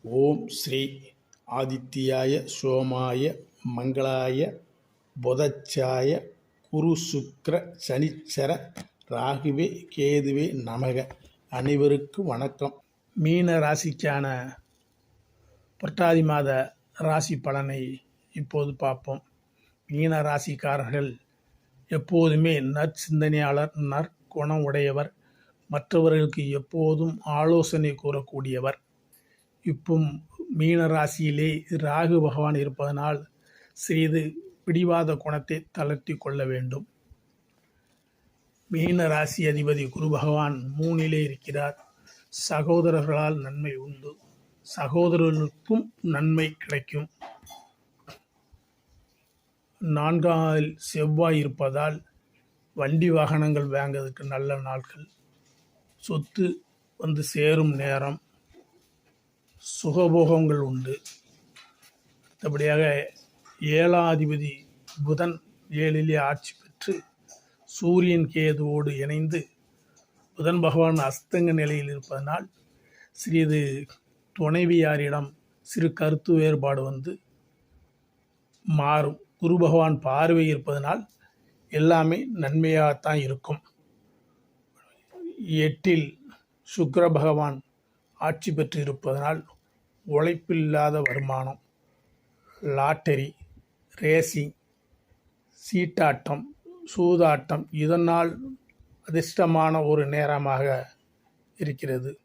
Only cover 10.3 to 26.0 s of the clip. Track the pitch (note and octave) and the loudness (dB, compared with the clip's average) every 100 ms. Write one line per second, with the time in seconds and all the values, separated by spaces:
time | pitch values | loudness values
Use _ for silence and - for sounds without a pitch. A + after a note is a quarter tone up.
10.3 | C#3 D#3+ C3+ A2+ A#2 C3 B2+ B2+ - - | -2 -2 -4 -8 -4 -2 -4 -6 -16 -20
11.3 | _ _ B2+ C3+ C#3+ C#3+ C#3+ C#3+ - F3 | _ _ -6 0 2 4 2 -2 -8 -6
12.3 | A#2+ C3+ - C#3 - _ _ _ - D#3 | -4 -6 -6 -8 -8 _ _ _ -2 2
13.3 | F3 F3 E3 D3+ D3+ E3 C3 D3+ C#3+ C#3 | 2 4 2 2 0 -4 -4 -4 -2 -4
14.3 | B2+ B2+ - _ _ _ _ _ _ _ | -6 -10 -16 _ _ _ _ _ _ _
15.3 | _ _ _ _ _ - - F3 E3 D#3 | _ _ _ _ _ -10 0 4 4 4
16.3 | D3 C#3 C3 C3+ _ _ - D#3 D#3 D3+ | 2 0 0 -2 _ _ -6 -2 -2 -2
17.3 | C#3 C#3 C#3 C#3 C3+ C3 C3 _ _ _ | -6 -4 -4 -6 -8 -8 -12 _ _ _
18.3 | - C3+ D3+ C#3+ C3 C3+ C3 - C3+ _ | -12 -6 -4 -4 -4 -4 -4 -8 -12 _
19.3 | _ _ _ _ _ - D3 D#3+ D#3 D3 | _ _ _ _ _ -8 -2 0 0 0
20.3 | D3 D3+ C#3 C#3+ C#3 A#2+ C#3+ C#3 A#2 _ | -2 -4 -6 -4 -4 -4 -4 -4 -10 _
21.3 | _ _ _ _ _ _ D#3+ - F3 E3 | _ _ _ _ _ _ -6 0 4 4
22.3 | D3+ E3 D3+ C3 D3 D#3 - - D#3 D3+ | 4 4 2 0 0 -2 -4 -2 2 2
23.3 | D3+ D3 C#3+ D3+ D#3 C#3+ C#3 E3 _ _ | 2 2 0 -2 -4 -4 -4 -4 _ _
24.3 | D#3+ D3 D#3 C#3+ C#3+ C#3 C#3 C#3+ _ _ | -6 -2 0 0 0 0 -2 -6 _ _
25.3 | _ _ _ _ D3 - E3+ | _ _ _ _ -8 0 4